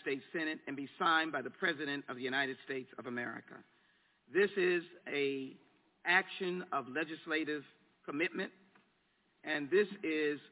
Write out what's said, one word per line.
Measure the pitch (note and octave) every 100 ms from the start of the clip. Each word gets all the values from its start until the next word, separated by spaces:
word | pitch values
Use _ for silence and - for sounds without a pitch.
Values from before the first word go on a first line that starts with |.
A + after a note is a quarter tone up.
States | D3+ C3 -
Senate, | E3+ D#3 D#3 -
and | C#3
be | C3+ -
signed | F3 D#3+ D#3+
by | C#3+
the | B2
President | - F3+ D3 C#3 C#3+ -
of | B2
the |
United | B2+ C3+ C3+ B2+ -
States | C3 B2+ -
of | B2
America. | B2 A#2 A#2 - - - _ _ _ _ _ _
This | D#3+ G3+ G3+
is | F3+ F3 E3 - B2
a | C#3+ C#3 C3+ C3+ F3+ - _ _ _ E3+
action | F#3 F#3+ - F3+ F3+ F3
of | C#3 B2+
legislative | C#3 D#3+ D#3 E3 D#3+ D3+ D3+ C3+ _ _ _ -
commitment, | C#3+ F3 F#3 - - - _ _ _ _ _ _ _
and | D3+ D3+ C#3
this | F#3 G3+ G3+
is | D#3+ D#3 D3 D3 -